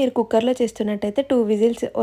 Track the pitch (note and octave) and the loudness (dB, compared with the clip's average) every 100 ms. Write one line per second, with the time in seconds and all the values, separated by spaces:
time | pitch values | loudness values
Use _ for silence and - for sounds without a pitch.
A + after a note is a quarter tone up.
0 | C4 B3+ A3+ A3+ A#3 B3 A#3 - G#3+ G3+ | 0 0 0 0 0 0 -2 -2 -4 -2
1 | G#3 G#3 C#4 B3+ G#3+ G#3+ A3+ A#3 A#3+ - | -2 -4 0 0 2 2 2 0 -6 -2